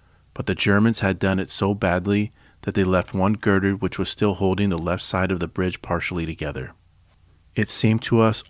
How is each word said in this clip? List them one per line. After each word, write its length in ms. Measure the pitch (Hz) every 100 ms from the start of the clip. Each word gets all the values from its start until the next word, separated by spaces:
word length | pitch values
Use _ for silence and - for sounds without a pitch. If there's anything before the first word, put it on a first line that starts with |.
| _ _ _
but 120 | - 131
the 80 |
Germans 460 | 90 104 101 110 110
had 180 | 98 92
done 200 | 98 95
it 100 | 92
so 240 | - 101
badly 600 | 104 95 90 92 101 104 - _ _
that 120 | -
they 100 | 98
left 300 | 92 92 85
one 200 | 98 95
girder 380 | 107 110 98 98
which 260 | 98 92 -
was 120 | 92
still 240 | - 104
holding 340 | 92 95 92 101
the 80 | 85
left 260 | 85 92
side 280 | - 95 92
of 100 | 92
the 80 | 85
bridge 320 | - 92 85
partially 460 | - 85 - 90 82
together. 460 | 78 76 69 65 - _ _ _ _ _ _ _
It 140 | - 104
seemed 340 | - 110 110
to 160 | - 117
us 240 | 113 107 -